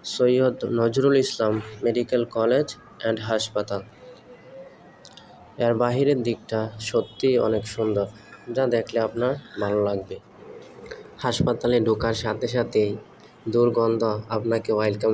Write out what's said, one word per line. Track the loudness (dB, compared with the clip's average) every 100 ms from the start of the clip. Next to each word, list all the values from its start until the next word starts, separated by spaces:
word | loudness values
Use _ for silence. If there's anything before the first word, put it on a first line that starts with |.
| -12
সৈয়দ | 2 4 6 2 0 -4 2
নজরুল | 2 4 4 4
ইসলাম | 2 0 0 0 -4 -4
মেডিকেল | -2 0 0 -2 -2 0
কলেজ | 2 2 0 -8 -18 -6
অ্যান্ড | -4 -4 -2
হাসপাতাল। | -2 -2 -4 -4 -6 -8 -20 -20 -20 -20 -20 -20 -20 -20 -20 -20 -20 -20 -20 -20 -20 -20 -2
এর | 0 2
বাহিরের | 2 2 2 2 0
দিকটা | -4 -4 -4 -4 -8 -2
সত্যিই | -2 -2 0 2 4 2
অনেক | 0 -4
সুন্দর, | -2 0 0 -2 -8 -20 -20 -8
যা | -2 0
দেখলে | 0 0 -2 -2
আপনার | -2 -2 -2 -8 -4
ভালো | -2 0 0
লাগবে। | -2 -6 -14 -16 -20 -20 -20 -20 -20 -18 -18 -18 -6
হাসপাতালে | -4 0 0 0 2 2 2
ঢোকার | 0 0 -2
সাথে | -4 -4 -2
সাথেই | -2 0 2 0 -2 -12 -20 -20 -12 -2
দুর্গন্ধ | 2 4 4 2 2 0 -2 -4 -4
আপনাকে | 0 -2 0 2
ওয়েলকাম | 2 2 0